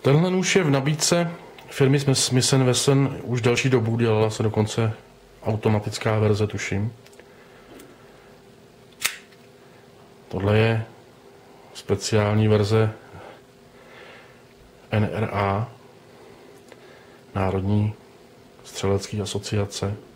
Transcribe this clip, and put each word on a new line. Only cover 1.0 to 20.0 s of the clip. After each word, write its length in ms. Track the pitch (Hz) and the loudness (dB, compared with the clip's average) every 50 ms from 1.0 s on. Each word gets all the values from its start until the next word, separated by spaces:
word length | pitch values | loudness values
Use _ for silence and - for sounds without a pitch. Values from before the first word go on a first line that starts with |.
| - - 175 170 175 165 - - - - - - - - | 0 0 2 0 0 -2 -6 -12 -18 -20 -20 -20 -20 -16
firmy 300 | - - 139 135 135 147 | 0 2 2 4 4 2
Smith-, 160 | 143 139 131 | 2 0 0
Smith 400 | - - - 127 131 120 - - | 0 0 0 0 0 2 2 2
and 100 | 135 131 | 4 4
Wesson 560 | 127 123 - - - 139 139 139 131 - - | 2 2 2 2 2 4 4 2 0 -2 -6
už 180 | - 110 120 123 | -6 -6 -4 0
delší 300 | 110 123 120 120 - 135 | 2 2 0 2 2 2
dobu, 260 | 127 120 107 113 113 | 2 2 2 2 0
dělala 340 | 117 117 113 110 107 110 110 | 0 2 2 2 2 2 0
se 120 | 110 - | 0 -2
dokonce 500 | 113 110 107 110 107 107 - - 113 110 110 - - - - - - - - - - | -2 0 2 0 0 0 0 -2 -2 -2 -2 -6 -14 -20 -20 -20 -20 -20 -20 -10 -6
automatická 720 | - 113 107 - 113 107 104 104 113 110 - - 113 107 110 | -4 -4 0 0 0 0 0 -2 -4 -8 -4 -2 -2 0 2
verze, 280 | 107 107 104 101 107 | 2 2 2 2 0
tuším. 460 | 101 - 101 - - - 98 104 117 - - - - - - - - - - - - - - - - - - - - - - - - - - - - - - - - - - - - - - - - - - - - - - - - - - - - - - - - - - - - - - - - - - - - | -2 -2 -6 -6 -4 -4 -4 -4 -4 -6 -12 -20 -20 -20 -20 -20 -20 -20 -20 -20 -20 -20 -20 -20 -20 -20 -20 -20 -20 -20 -20 -20 -20 -20 -20 -20 -20 -20 -20 -20 -20 -20 -20 -20 -20 -20 -20 -20 -20 -20 -6 -6 -6 -6 -6 -20 -20 -20 -20 -20 -20 -20 -20 -20 -20 -20 -20 -20 -20 -20 -20 -20 -20 -20 -20 -18 -12
Tohle 300 | - 92 95 101 107 107 | -8 -4 0 2 2 4
je 260 | 110 113 113 113 113 - - - - - - - - - - - - - - - - - - | 4 2 2 0 -2 -6 -14 -20 -20 -20 -20 -20 -20 -20 -20 -20 -20 -20 -20 -20 -20 -20 -20
speciální 760 | - - - 104 101 - - - 107 104 104 107 107 110 107 | -20 -4 -4 -4 -2 -2 -2 0 0 2 2 2 2 4 4
verze 440 | 107 107 104 98 110 110 110 110 107 - - - - - - - - - - - - - - - - - - - - - - - - - - - - - - - - - - - - - - - | 4 2 2 2 2 2 2 0 -2 -8 -20 -20 -20 -20 -20 -20 -20 -20 -20 -20 -20 -20 -20 -20 -20 -20 -20 -20 -20 -20 -20 -20 -20 -20 -20 -20 -20 -20 -20 -20 -20 -20 -20 -20 -20 -20 -10 -4
N 180 | - 107 104 - | -2 0 0 0
R 160 | - 98 110 - | -2 -4 -4 -4
A, 400 | - 101 101 98 98 101 117 - - - - - - - - - - - - - - - - - - - - - - - - - - - - - - - - - - | -2 -2 0 0 0 -2 -2 -6 -8 -20 -20 -20 -20 -20 -20 -20 -20 -20 -20 -20 -20 -20 -20 -20 -20 -20 -20 -20 -20 -20 -20 -20 -20 -20 -20 -20 -20 -20 -20 -8 -4
Národní 600 | 98 95 92 92 95 92 98 104 104 104 107 110 - - - - - - - - - - - - - - | -2 -2 0 -2 -2 -2 0 0 0 0 0 -4 -8 -18 -20 -20 -20 -20 -20 -20 -20 -20 -20 -20 -20 -20
střelecký 560 | - - - - 98 98 98 - - - 107 | -18 -12 -6 -2 0 0 -2 -2 -6 -6 -6
asociace. 760 | 98 98 - 101 104 - - 104 101 101 - - - 101 101 - | -6 -6 -8 -8 -8 -4 -4 -4 -4 -4 -6 -6 -6 -6 -6 -8